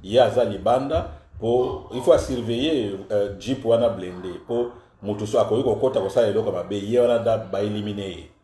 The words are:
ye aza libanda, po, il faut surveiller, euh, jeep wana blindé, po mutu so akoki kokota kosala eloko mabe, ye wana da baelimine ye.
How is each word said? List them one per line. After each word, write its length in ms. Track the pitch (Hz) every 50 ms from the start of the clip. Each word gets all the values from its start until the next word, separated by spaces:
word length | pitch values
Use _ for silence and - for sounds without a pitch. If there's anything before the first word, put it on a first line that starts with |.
| 87
ye 180 | 95 107 123
aza 220 | 123 107 104 123 117
libanda, 680 | 107 104 90 92 107 120 131 139 139 156 170 - - - - _ _ - -
po, 500 | 110 117 120 127 127 127 - - - - 117
il 80 | 127
faut 160 | - 170 160
surveiller, 800 | 135 - - 131 123 110 110 117 117 139 160 160 135 110 101 98 95 98 -
euh, 280 | 107 104 101 98 92 92
jeep 260 | 98 113 135 - 113
wana 240 | 113 117 117 120 113
blindé, 500 | 95 92 90 90 90 90 90 92 87 - -
po 240 | - 120 120 120 120 - - - _ _ _ -
mutu 240 | 104 104 101 110
so 120 | 107 - 120
akoki 240 | - - 107 120 135
kokota 380 | 123 107 101 120 131 - -
kosala 260 | 95 95 - 127 117
eloko 240 | 107 123 110 - 104
mabe, 220 | 90 87 87 90 101
ye 260 | 101 98 104 117 123
wana 200 | 120 120 120 113
da 180 | 107 113 110
baelimine 600 | 107 95 92 95 98 104 107 104 107 104 104 101 101
ye. 320 | 98 98 85 80 78 - _ _